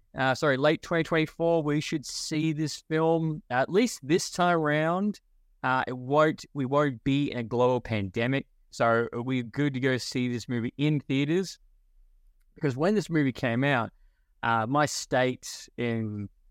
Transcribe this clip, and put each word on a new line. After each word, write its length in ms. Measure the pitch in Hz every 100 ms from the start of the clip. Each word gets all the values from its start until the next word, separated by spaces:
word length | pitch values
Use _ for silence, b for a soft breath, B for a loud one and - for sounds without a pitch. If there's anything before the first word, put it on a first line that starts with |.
| _ -
uh, 180 | 131
sorry, 220 | 127 156 131
late 240 | 147 160
twenty 240 | - 170
twenty-four, 580 | 160 160 156 - 170 170
we 200 | 151 147
should 240 | - 160 123
see 480 | - - 156 160
this 280 | 151 151 - -
film. 540 | 156 160 165 160 151 -
At 200 | 123 135
least 300 | 180 240 -
this 280 | 131 175 -
time 260 | - 175 170
around, 640 | 151 151 160 180 208 196 _ _ _ _
uh, 220 | 127 131 -
it 100 | 127
won't, 500 | 127 147 156 - -
we 100 | 143
won't 400 | 127 143 147 120
be 260 | - 139 143
in 80 | 120
a 40 |
global 400 | 113 120 123 127
pandemic. 640 | - 110 98 113 117 135 - _ _
So 360 | - 120 113 117
it'll 100 | 117
be 200 | 123 131
good 320 | 120 135 147
to 60 | 127
go 180 | 131 127
see 340 | - 131 123
this 160 | 120 -
movie 240 | 120 113 -
in 220 | 147 151
theaters. 580 | - 135 143 170 185 - _ _ _ _ - _ _ _ _
Because 200 | - 147
when 200 | 127 165
this 160 | 214 165
movie 220 | 160 139
came 320 | 117 123 117
out, 260 | 139 131 110 - _ _ _ _
uh, 240 | 117 113 110
my 200 | 143 147
state 840 | - - 131 127 127 - - - -
in 540 | 120 117 110 104 101 _ _